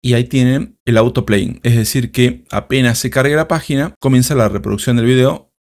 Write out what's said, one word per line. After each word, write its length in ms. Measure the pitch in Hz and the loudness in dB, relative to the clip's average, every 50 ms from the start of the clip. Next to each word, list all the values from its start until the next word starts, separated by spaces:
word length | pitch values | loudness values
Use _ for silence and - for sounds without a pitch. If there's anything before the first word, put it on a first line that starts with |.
| - | 0
Y 120 | 127 120 | 0 0
ahí 80 | 117 123 | 0 0
tienen 560 | 120 - 131 123 127 131 143 - - - _ _ | 0 0 0 2 2 0 -2 -4 -8 -14 _ _
el 140 | - 117 | 0 2
auto 300 | 110 117 127 - 127 - | 2 2 2 0 -2 -2
playing, 320 | - 107 101 95 - 120 - | 0 0 0 0 -4 -8 -4
es 140 | - 117 117 | 0 0 2
decir 360 | 117 110 - - 135 120 120 | 2 0 0 -2 -4 -4 -2
que 320 | - - 123 123 120 - _ _ | 0 0 0 0 0 -6 _ _
apenas 480 | - 104 - _ 131 135 127 120 117 | -8 -8 -4 _ 0 0 0 0 0
se 140 | - - 123 | -2 -4 -2
cargue 240 | - 135 131 143 147 | -2 0 0 2 0
la 120 | 156 160 | 0 0
página, 460 | - 165 156 - - 147 135 143 - - _ | -2 -4 -6 -4 -4 -2 -2 -2 -4 -8 _
comienza 340 | - 135 131 127 123 - 151 | 0 2 2 2 2 2 0
la 160 | 131 110 101 | 0 0 0
reproducción 480 | 98 98 - 104 104 104 - 131 120 | -2 -4 -4 -4 -6 -4 -2 -2 0
del 80 | 120 113 | 0 2
video, 480 | 120 127 127 127 135 165 - _ _ _ _ _ _ _ | 2 2 4 2 2 0 -4 _ _ _ _ _ _ _